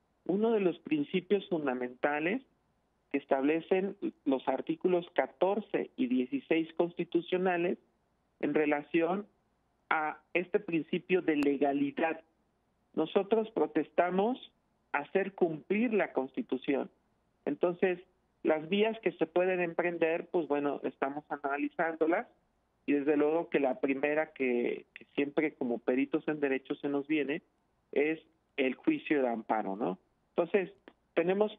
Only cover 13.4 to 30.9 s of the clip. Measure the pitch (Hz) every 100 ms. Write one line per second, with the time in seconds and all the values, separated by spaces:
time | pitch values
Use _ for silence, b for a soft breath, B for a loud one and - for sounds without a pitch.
13.4 | 220 - 151 160 - - 175 185 214 254
14.4 | - _ _ _ _ 143 143 190 196 -
15.4 | 175 156 - 208 240 208 156 - 131 -
16.4 | 117 131 - 131 - _ _ _ _ _
17.4 | - 147 175 175 190 180 - _ _ _
18.4 | 165 156 160 202 220 220 180 165 160 180
19.4 | 185 185 175 165 175 170 160 165 - 127
20.4 | 139 143 143 139 131 - 139 143 - 147
21.4 | 139 143 147 - 165 160 160 185 240 _
22.4 | _ _ _ _ - 143 139 147 147 160
23.4 | 165 156 135 127 139 135 147 151 156 -
24.4 | 131 120 120 - - - - - 143 151
25.4 | 156 - 127 117 - 127 139 156 151 151
26.4 | 143 131 - 143 143 143 139 156 135 160
27.4 | _ _ _ _ - - 147 156 _ _
28.4 | _ - 131 123 - 151 - 151 127 113
29.4 | - 110 104 95 175 190 _ _ _ -
30.4 | 170 202 180 - -